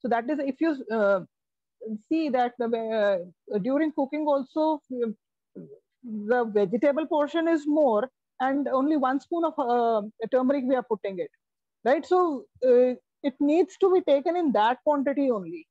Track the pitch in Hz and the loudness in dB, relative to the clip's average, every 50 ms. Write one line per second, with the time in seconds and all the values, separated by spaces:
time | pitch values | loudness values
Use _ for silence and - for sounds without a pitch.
0 | - 240 233 233 233 240 302 285 285 277 262 _ 311 330 302 262 240 214 220 226 | -2 0 -2 -2 0 -2 -4 -4 -4 -6 -4 _ -2 -2 -2 -4 -6 -6 -2 0
1 | 208 196 202 185 170 - _ _ _ _ _ _ _ _ _ _ - 220 220 214 | 2 2 2 0 -2 -8 _ _ _ _ _ _ _ _ _ _ -12 -12 -12 -12
2 | _ _ 320 320 320 294 233 254 247 240 247 - 240 226 233 226 226 220 220 220 | _ _ -2 -2 0 0 0 0 0 -2 -2 -4 -4 -2 -2 -2 -2 -2 -2 0
3 | 208 202 196 180 175 180 - _ _ - - 208 180 247 269 294 320 311 285 - | 2 2 0 0 -4 -8 -16 _ _ -6 -6 -4 -2 0 0 0 0 0 0 -4
4 | 277 254 - 302 311 302 285 277 262 - _ 311 311 311 311 285 _ _ 262 247 | -4 -4 -4 -4 0 0 0 0 -2 -4 _ -2 0 0 0 -2 _ _ -6 -6
5 | 240 226 214 _ _ _ _ _ _ _ _ - 170 147 - - _ _ _ _ | -4 -6 -6 _ _ _ _ _ _ _ _ -20 -20 -20 -20 -20 _ _ _ _
6 | _ 240 214 214 208 208 247 247 240 226 202 208 202 180 202 240 - 285 277 302 | _ -10 -10 -8 -4 -2 0 0 0 0 0 0 0 0 0 0 2 2 0 0
7 | 320 - 330 302 294 285 - 330 320 330 330 311 294 302 294 311 302 262 220 208 | -2 -2 0 0 0 0 -2 -2 0 0 0 0 0 0 2 2 4 4 2 2
8 | 233 254 _ _ _ _ _ _ 254 262 269 285 285 - 247 262 262 294 320 302 | -2 -4 _ _ _ _ _ _ -2 -2 -2 -2 -2 -2 0 0 0 2 0 0
9 | 254 254 269 277 - _ 339 339 339 320 311 - 277 240 240 240 233 233 226 214 | 0 0 -2 -2 -4 _ -4 -2 -2 -2 -2 -2 -2 0 0 2 2 2 0 0
10 | 202 220 _ _ 226 220 - 254 254 254 285 285 254 247 277 247 240 _ 220 202 | -2 -6 _ _ -8 -2 0 0 2 2 0 0 0 0 -2 -2 0 _ -6 -6
11 | - 202 196 180 160 143 _ _ _ _ _ _ _ _ _ _ _ 226 269 320 | -6 -8 -8 -8 -10 -10 _ _ _ _ _ _ _ _ _ _ _ 0 0 0
12 | - - 359 370 359 339 294 247 - _ _ _ - 262 247 240 254 254 254 247 | 2 2 2 2 2 2 -2 -6 -8 _ _ _ 2 4 6 6 6 4 2 -4
13 | _ _ _ _ - 285 269 _ 285 285 302 339 370 - - - - 392 359 370 | _ _ _ _ -6 -6 -4 _ 0 2 4 4 2 0 0 0 2 4 4 4
14 | - - 277 285 269 349 330 359 349 294 214 269 - 226 254 - _ 302 294 285 | 4 4 2 2 2 0 -2 0 0 2 2 2 2 2 0 0 _ 0 0 2
15 | 262 285 277 285 277 262 240 208 185 165 175 170 320 _ | 0 -2 0 0 0 0 0 -2 -4 -8 -12 -14 -16 _